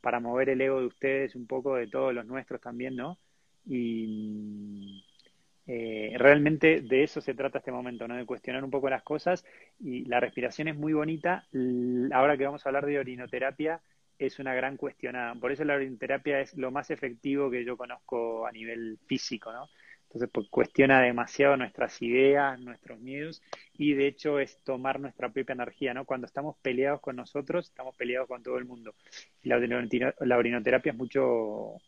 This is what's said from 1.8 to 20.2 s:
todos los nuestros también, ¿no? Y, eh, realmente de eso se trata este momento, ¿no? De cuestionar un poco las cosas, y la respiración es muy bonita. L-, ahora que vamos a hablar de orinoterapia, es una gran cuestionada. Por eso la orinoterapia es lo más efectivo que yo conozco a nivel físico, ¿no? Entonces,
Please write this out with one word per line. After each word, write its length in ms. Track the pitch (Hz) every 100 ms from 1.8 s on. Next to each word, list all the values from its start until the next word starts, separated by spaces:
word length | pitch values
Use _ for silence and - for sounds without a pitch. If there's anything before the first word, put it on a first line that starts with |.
| 113
todos 260 | 131 135
los 120 | 123 113
nuestros 340 | 131 131 127
también, 360 | - 120 131 127
¿no? 220 | 135 180 _ _ _ _ -
Y, 1400 | 127 117 113 110 107 107 107 107 104 104 101 98 98 _ _ _ _ _ _ -
eh, 480 | 120 113 110 107 113
realmente 640 | 131 147 147 156 160 160
de 220 | 123 131
eso 180 | 151 156
se 120 | 139
trata 260 | 123 139 139
este 120 | -
momento, 360 | 123 123 120 117
¿no? 80 | 120
De 100 | 117
cuestionar 380 | 123 - 131
un 80 | 135
poco 180 | 139 135
las 140 | 131
cosas, 420 | - 151 - 180 - - - _
y 260 | 185 123 127
la 140 | 123
respiración 480 | 120 - 123 - 156
es 80 | 151
muy 180 | 151
bonita. 540 | 156 151 160 175 185 -
L-, 600 | 131 127 123 123 123 131
ahora 240 | 131 139 147
que 80 | 139
vamos 200 | 143 139
a 40 |
hablar 160 | 139 143
de 140 | 143
orinoterapia, 840 | 127 127 123 123 131 135 156 165 _ _ _ _
es 200 | 135 -
una 140 | 135
gran 240 | 127 131 139
cuestionada. 580 | 143 - 127 123 120 120
Por 160 | 123
eso 120 | 139
la 120 | 151 143
orinoterapia 640 | 135 117 131 135 139 139
es 140 | 135 156
lo 160 | 131
más 180 | 135 -
efectivo 580 | 151 135 117 143 139 139
que 140 | 123
yo 140 | 120 117
conozco 680 | 123 127 - 123 117 113 113
a 60 |
nivel 460 | 113 113 117 113 107 _
físico, 440 | 131 - 113 -
¿no? 180 | 117 147 _ - -
Entonces, 260 | _ 113